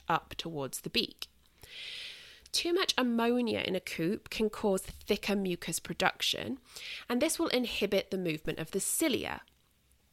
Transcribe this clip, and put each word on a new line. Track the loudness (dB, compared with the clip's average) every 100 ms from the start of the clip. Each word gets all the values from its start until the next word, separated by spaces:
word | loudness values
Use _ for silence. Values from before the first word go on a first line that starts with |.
| 0
up | 0 0 -10
towards | -6 -4 -6 -6
the | 0
beak. | 0 0 -6 -16 _ _ _ -20 -14 -12 -10 -12 -14 -18 -20 -4
Too | -2 2
much | 2 4 4
ammonia | 4 4 4 4 2 0 0
in | -2
a |
coop | -2 0 0 0 -4
can | 0 0
cause | 2 2 2
thicker | -2 -12 -2 0 2 0
mucus | 0 -2 -2 -4
production, | -4 0 0 2 -2 -2 -4 -6 -10 -14 -10 -10 -2
and | 2
this | 2 2
will | 2
inhibit | 2 0 0 2 2 0
the | -2
movement | -2 -2 -4 -4
of | -4
the | -2
cilia, | 0 2 2 2 -2 -6 -10 _ _ _ _ _ _